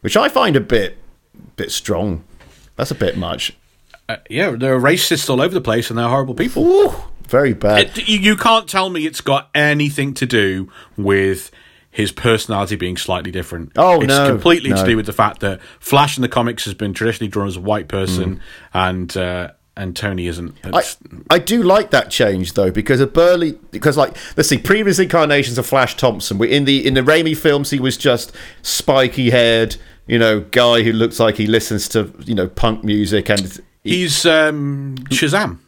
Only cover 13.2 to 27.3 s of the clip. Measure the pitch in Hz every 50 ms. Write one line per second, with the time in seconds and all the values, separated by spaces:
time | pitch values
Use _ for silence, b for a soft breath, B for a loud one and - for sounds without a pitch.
13.2 | 82 92 90 92 87 - 90 85 80 73 _ - 165 185 180 165 139 135 139 143
14.2 | 143 139 131 104 - 170 170 170 - 139 127 95 95 117 117 110 104 110 104 -
15.2 | 110 104 - - - 98 95 92 B B B B - - - 139 147 143 143 135
16.2 | 127 117 - 127 117 120 117 113 - 107 95 - 107 101 95 - 110 117 113 -
17.2 | 117 104 - 104 101 98 90 90 87 101 107 104 85 - - 98 95 92 92 90
18.2 | 90 90 92 92 B B B B B B - 92 92 92 92 92 90 87 - 95
19.2 | 90 90 90 90 90 85 - _ _ _ _ - 98 92 85 - - 104 95 90
20.2 | 87 87 82 85 87 82 - - - 92 - 87 - - - _ _ - - -
21.2 | - - 170 180 - - 220 240 214 175 190 214 220 - - 131 107 - - -
22.2 | 123 104 98 92 92 90 - - 98 92 92 107 104 - 135 123 139 135 - 165
23.2 | 170 175 180 175 170 156 - - _ - - - - 156 135 151 135 135 B B
24.2 | B B B - - - - - - - 196 214 220 196 175 185 185 - - 170
25.2 | 156 151 147 143 135 120 120 131 120 - - 135 127 120 - - - 127 107 -
26.2 | - - 101 98 117 - 127 143 143 135 139 135 - 131 131 - 127 135 156 165
27.2 | 165 160